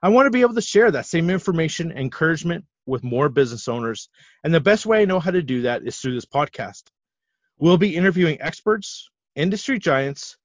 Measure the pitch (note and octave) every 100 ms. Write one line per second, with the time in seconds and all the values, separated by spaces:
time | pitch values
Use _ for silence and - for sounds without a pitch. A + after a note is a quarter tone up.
0 | F3+ A#3 C4+ B3 A#3+ A#3 - G3+ A3+ C#3+
1 | - E3+ E3+ F#3 F#3 E3 D#3+ - E3 D#3+
2 | C3 - D#3+ D#3+ E3+ E3+ - _ - B2+
3 | B2+ A#2+ D3 B2+ C3 A2+ - A#2+ A#2 A2
4 | - _ _ _ D3+ E3 D3 G#3 G#3+ A3
5 | G#3 F#3 E3+ F#3 D3 B2+ B2 A#2+ - -
6 | C3 B2 G#2+ C#3 C#3+ - G2+ G2 _ _
7 | _ _ _ _ _ _ E3 F3 G3+ E3
8 | F#3 F3+ F3 C#3+ D3 - - G#3+ - -
9 | - _ _ - E3 G3 - B3+ F3 C3+
10 | C3+ C#3 - -